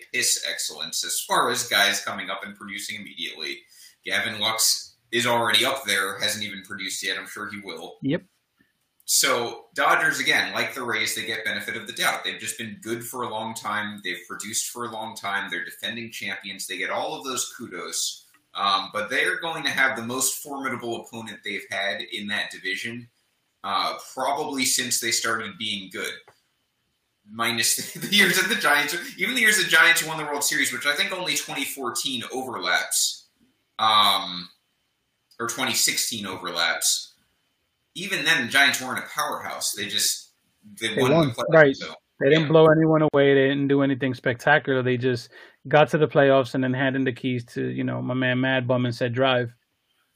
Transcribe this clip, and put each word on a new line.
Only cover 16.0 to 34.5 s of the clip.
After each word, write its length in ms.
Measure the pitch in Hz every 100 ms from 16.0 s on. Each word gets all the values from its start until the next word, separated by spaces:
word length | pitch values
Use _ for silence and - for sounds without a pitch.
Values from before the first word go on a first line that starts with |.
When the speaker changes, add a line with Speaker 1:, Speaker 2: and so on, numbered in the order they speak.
| 113
Speaker 1:
champions. 540 | - 101 95 98 95 -
They 120 | 92
get 140 | 92
all 260 | - - -
of 80 | 135
those 260 | 120 - -
kudos. 680 | 107 87 82 - - - - _ _
Um, 360 | 95 101 95 92
but 160 | 107 104
they're 320 | 139 147 -
going 220 | 165 156
to 60 | 147
have 280 | 131 123 113
the 60 | 113
most 360 | 131 135 -
formidable 600 | 151 135 131 120 120 110
opponent 380 | - 117 107 98
they've 220 | 104 98 -
had 320 | 95 101 104
in 240 | - 104 104
that 240 | 104 -
division, 580 | - - - 117 120 120 _ _ _ _ _ 98
uh, 300 | 98 85 - -
probably 500 | 131 127 143 147 135
since 360 | 123 - 123 -
they 100 | 117
started 460 | - 117 113 107 90
being 320 | 110 101 92
good. 220 | 104 76 - - _ _ _ _ _ _ _ _ _ 104
Minus 440 | 110 113 117 110 -
<laughs> 180 | -
the, 60 | 156 -
the 80 | 202
years 240 | 180 185
that 100 | 180
the 60 | -
Giants, 340 | 151 147 143 175 - -
even 160 | 202 254
the 60 |
years 160 | 214 190
the 120 | 170
Giants 340 | 165 175 147 156
won 120 | 156
the 60 | 147
World 180 | 143
Series, 280 | - 143 127
which 140 | 123 143
I 80 |
think 180 | 143 -
only 240 | 185 165 139
twenty 300 | - 143 131
fourteen 580 | 139 123 117 135 123 -
overlaps, 920 | 127 120 101 90 87 - - - - _ _ _ _ _ -
um, 680 | 110 107 101 95 92 90 87